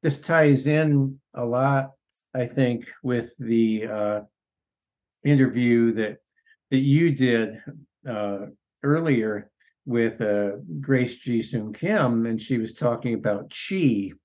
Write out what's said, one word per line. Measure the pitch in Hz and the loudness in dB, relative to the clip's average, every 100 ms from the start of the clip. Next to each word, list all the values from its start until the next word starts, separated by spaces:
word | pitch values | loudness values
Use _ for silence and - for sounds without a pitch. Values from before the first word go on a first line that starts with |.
this | 160 143 | -2 -2
ties | - 165 151 135 135 | 0 4 6 4 2
in | 151 156 143 135 135 _ | 2 4 2 0 -4 _
a | - | -8
lot, | 120 120 135 139 135 _ _ _ _ | -4 0 2 0 -2 _ _ _ _
I | 127 120 | -6 -6
think, | - 127 117 - - | 0 0 -2 -8 -12
with | 127 123 117 - | -4 -4 -4 -12
the, | 117 113 113 110 107 | -2 2 2 0 -4
uh, | 107 104 104 104 _ _ _ _ _ _ _ _ _ | -4 -2 -4 -8 _ _ _ _ _ _ _ _ _
interview | 147 143 131 120 123 117 117 | 2 4 4 2 2 4 4
that, | 110 107 - _ _ _ _ _ | 0 -4 -6 _ _ _ _ _
that | 135 | 0
you | 139 143 170 | 4 4 4
did, | 135 127 117 110 110 - - - _ 135 | 2 2 2 0 -6 -18 -20 -20 _ -10
uh, | 107 104 101 104 - _ _ | -6 -4 -6 -10 -18 _ _
earlier | 139 156 165 127 110 104 - _ _ _ - | 0 0 2 0 0 -4 -10 _ _ _ -4
with, | 120 113 113 | 0 0 0
uh, | 110 104 101 101 - 156 | -2 0 -2 -6 -10 -12
Grace | 139 135 123 - | 0 2 2 -4
Ji | - 117 | -4 -2
Sun | 113 113 107 | -2 -6 -6
Kim, | 107 170 214 131 117 117 | -8 -2 0 2 0 0
and | 113 | -4
she | - 123 | -4 -4
was | 110 | -4
talking | - 120 120 123 | -4 -2 -2 -4
about | 113 113 101 - | -4 -2 -4 -6
qi | - - 190 156 107 98 - | -12 -6 0 2 0 -4 -12